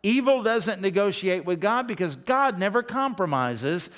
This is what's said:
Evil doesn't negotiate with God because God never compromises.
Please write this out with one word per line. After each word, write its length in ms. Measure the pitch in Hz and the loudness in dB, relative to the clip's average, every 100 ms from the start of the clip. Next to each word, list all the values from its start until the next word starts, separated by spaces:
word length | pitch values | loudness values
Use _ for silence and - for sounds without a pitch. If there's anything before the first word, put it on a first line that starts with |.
Evil 400 | 202 254 262 262 | 2 2 4 2
doesn't 380 | 220 233 185 196 | 2 0 -2 -2
negotiate 640 | 196 185 202 190 190 180 | 0 2 0 0 -2 -2
with 160 | 180 175 | -2 -2
God 260 | 202 240 247 | 0 0 -2
because 300 | 180 175 135 | -4 -4 -4
God 420 | - 262 269 185 | 0 2 2 0
never 240 | 196 226 | 0 0
compromises. 1080 | 240 233 269 226 180 139 123 117 135 175 - | -2 -4 -4 -2 0 0 0 -2 -2 -4 -6